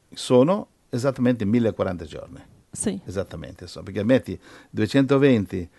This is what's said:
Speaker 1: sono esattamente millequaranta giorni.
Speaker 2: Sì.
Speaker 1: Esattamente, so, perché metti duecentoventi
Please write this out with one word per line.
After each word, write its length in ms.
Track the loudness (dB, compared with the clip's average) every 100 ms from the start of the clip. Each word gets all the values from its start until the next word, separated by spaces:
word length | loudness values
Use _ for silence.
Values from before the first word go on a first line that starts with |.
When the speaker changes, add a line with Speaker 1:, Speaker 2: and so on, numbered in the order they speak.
| _
Speaker 1:
sono 540 | -14 2 4 6 2 -4 _ _
esattamente 540 | -4 -4 0 0 0
millequaranta 600 | 0 2 2 0 -4 -4
giorni. 360 | -10 -14 -16 -18 -20 _ _
Speaker 2:
Sì. 260 | -8 -6 -6
Speaker 1:
Esattamente, 640 | -8 -8 -6 -10 -16 -16 -16
so, 160 | -16
perché 180 | -10 -4
metti 340 | 2 2 0 -10 -14 -20 -10
duecentoventi 1000 | -4 0 2 2 4 6 4 0 -6 -8